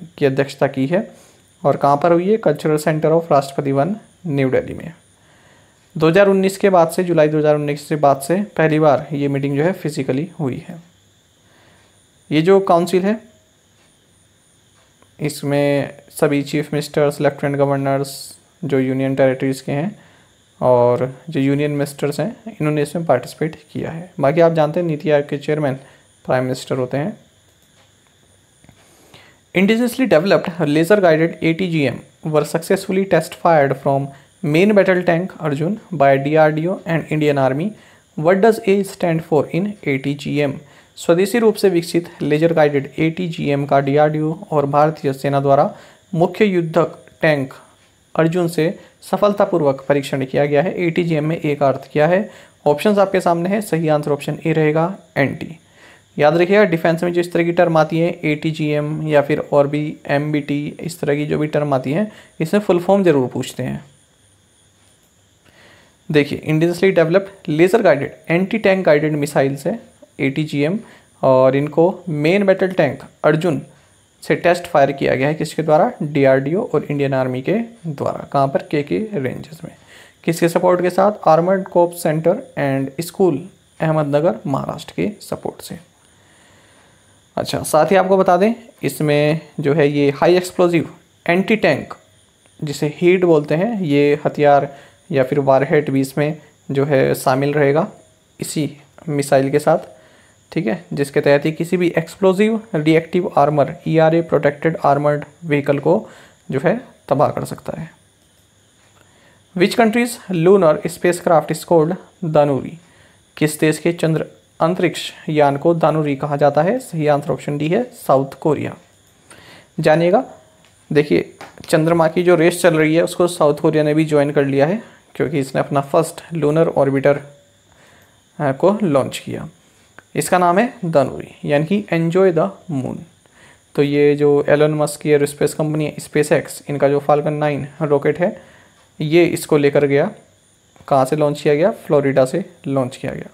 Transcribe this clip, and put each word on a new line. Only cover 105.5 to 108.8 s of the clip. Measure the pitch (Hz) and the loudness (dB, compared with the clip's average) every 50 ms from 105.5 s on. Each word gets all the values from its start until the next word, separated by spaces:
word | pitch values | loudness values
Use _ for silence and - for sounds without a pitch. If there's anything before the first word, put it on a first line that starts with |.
| 147 143 139 143 139 139 | -2 0 0 0 -2 0
को | 139 151 175 220 214 - - - - - _ _ _ - | 0 0 0 0 -2 -6 -16 -20 -20 -20 _ _ _ -6
जो | 151 131 147 | -4 -2 0
है | 175 202 247 - - - _ _ - | 0 -2 -2 -4 -12 -20 _ _ -4
तबाह | 143 135 147 - | 0 0 0 0
कर | - - - | -2 -4 -8
सकता | - - - - - - 160 | -10 -10 -12 -12 -12 -12 -12
है। | 160 165 - _ _ _ _ _ _ _ _ _ _ _ _ _ _ _ _ _ | -12 -14 -18 _ _ _ _ _ _ _ _ _ _ _ _ _ _ _ _ _